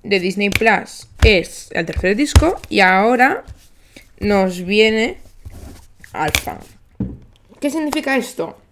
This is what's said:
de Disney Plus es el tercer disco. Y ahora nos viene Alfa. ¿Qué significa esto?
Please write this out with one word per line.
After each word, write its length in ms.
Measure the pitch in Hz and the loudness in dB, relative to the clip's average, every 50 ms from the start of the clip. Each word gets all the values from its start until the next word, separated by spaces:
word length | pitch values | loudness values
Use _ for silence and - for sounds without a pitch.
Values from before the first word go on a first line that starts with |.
de 180 | - 214 202 190 | -4 -2 -2 -2
Disney 280 | 175 190 185 202 202 202 | -2 -2 -2 -2 -2 -2
Plus 600 | 196 - 220 226 202 180 - - - - - _ - - | -2 0 2 2 2 0 -2 -8 -18 -20 -20 _ 0 4
es 460 | - 220 208 175 160 - - - - - | 4 6 6 4 0 -2 -14 -18 -18 -8
el 120 | - - 170 | -8 -6 -6
tercer 320 | 160 160 - - 185 208 | -4 -6 -2 -2 0 0
disco. 420 | 220 294 285 - - 294 339 415 392 - - | 0 -2 4 4 4 4 4 0 -2 -8 -2
Y 100 | - 208 | 2 4
ahora 640 | 190 185 185 190 208 233 254 240 254 277 370 494 - - - - - - - _ _ _ _ - - _ _ - | 4 4 4 4 4 2 4 4 2 2 0 -4 -10 -16 -20 -20 -20 -20 -20 _ _ _ _ -20 -20 _ _ -6
nos 420 | 196 208 202 196 190 185 175 180 | -2 0 2 2 2 0 -2 -6
viene 560 | 180 180 202 214 220 220 220 220 226 294 370 - - - - - - - - - - - - - - - - _ - - - | -4 0 2 4 4 4 2 0 -2 -4 -6 -10 -18 -20 -20 -20 -20 -20 -18 -18 -20 -20 -20 -20 -20 -20 -20 _ -20 -16 -8
Alfa. 460 | - 156 151 - - - - 80 78 - - - - _ _ _ _ - - - - - - _ _ _ _ - _ | -6 -4 -4 -4 -4 -6 -8 -12 -14 -16 -20 -20 -20 _ _ _ _ -10 -10 -10 -16 -20 -20 _ _ _ _ -12 _
¿Qué 80 | - 294 | -6 -4
significa 480 | 262 330 302 294 277 311 - 269 269 | -4 -4 -4 -4 -4 -4 -4 -2 -2
esto? 420 | 254 240 - - - 165 135 - - _ _ | -2 -4 -4 -8 -10 -10 -10 -10 -20 _ _